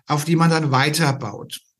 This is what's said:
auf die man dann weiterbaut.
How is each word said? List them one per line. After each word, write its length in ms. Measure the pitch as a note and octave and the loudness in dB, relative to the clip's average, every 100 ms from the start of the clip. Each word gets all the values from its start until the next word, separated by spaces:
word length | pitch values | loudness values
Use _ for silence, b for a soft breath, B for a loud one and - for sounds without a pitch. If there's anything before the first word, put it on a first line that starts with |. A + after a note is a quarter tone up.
| - | -4
auf 180 | D3 | -4
die 120 | D#3 E3 | 0 2
man 140 | E3 | 4
dann 200 | E3 D3 | 2 2
weiterbaut. 880 | C3 D3 D3+ D3+ B2+ A2+ G2+ - - _ | 2 2 2 0 -2 -8 -12 -14 -18 _